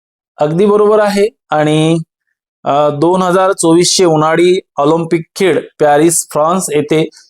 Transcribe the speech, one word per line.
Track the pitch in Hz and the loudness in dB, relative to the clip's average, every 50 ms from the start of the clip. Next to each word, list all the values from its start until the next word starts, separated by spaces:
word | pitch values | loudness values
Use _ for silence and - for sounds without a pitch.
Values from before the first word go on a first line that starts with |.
| _ _ _ _ _ _ _ | _ _ _ _ _ _ _
अगदी | - 151 151 160 170 208 | -4 -4 -2 0 0 2
बरोबर | 208 208 214 214 208 214 214 | 2 2 2 2 2 2 2
आहे. | 208 208 196 202 202 226 - _ _ _ | 0 0 0 0 -2 -2 -4 _ _ _
आणि, | 143 151 151 151 151 156 156 160 165 170 160 - _ _ _ _ _ _ _ _ _ _ - | -2 -2 0 0 0 0 0 0 0 -2 -4 -8 _ _ _ _ _ _ _ _ _ _ -6
अ, | 139 139 143 151 147 | -2 0 0 0 0
दोन | 143 143 156 170 185 185 185 | 0 0 0 0 0 0 0
हजार | 180 175 190 190 185 196 | 0 0 0 0 0 -2
चोवीसचे | - - 165 165 175 175 - - - 190 | 0 0 2 2 2 2 0 0 0 0
उन्हाळी | 170 160 156 151 156 160 165 175 180 180 190 - _ _ | 2 2 2 2 2 2 2 2 2 0 -2 -4 _ _
ऑलिम्पिक | - 143 147 160 165 165 165 170 165 160 - _ | -2 0 0 0 0 -2 -4 -4 -4 -6 -8 _
खेळ | - 196 185 147 127 - - _ - | -2 -2 0 0 -2 -4 -8 _ -2
पॅरिस, | 156 147 147 147 156 170 165 - - - - | 0 2 2 2 2 2 0 -2 -6 -6 -4
फ्रान्स | 151 151 160 180 190 185 - | -2 -2 0 -2 -2 -4 -4
येथे | 143 151 143 147 165 156 160 156 - - - _ | -4 -4 -2 0 -2 -2 -2 -4 -8 -14 -20 _